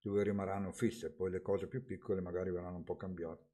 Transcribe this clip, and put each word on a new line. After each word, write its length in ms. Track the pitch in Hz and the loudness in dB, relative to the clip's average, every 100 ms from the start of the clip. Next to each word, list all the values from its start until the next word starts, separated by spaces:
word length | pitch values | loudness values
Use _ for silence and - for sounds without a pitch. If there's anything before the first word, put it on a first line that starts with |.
dove 220 | 104 101 | 0 2
rimarranno 480 | 101 101 95 98 95 | 4 2 2 0 -2
fisse, 400 | - 117 - 78 | 2 2 2 -6
poi 180 | - 92 | 0 0
le 120 | 90 | 2
cose 260 | - 98 95 | 2 2 2
più 160 | 131 | -4
piccole 380 | - 95 - 95 | -4 -6 0 0
magari 300 | 87 90 92 | 0 0 0
verranno 260 | 87 90 90 | 0 -2 -6
un 60 | |
po' 120 | 80 87 | -4 -4
cambiate. 500 | 95 87 82 82 - | -4 -4 -6 -6 -14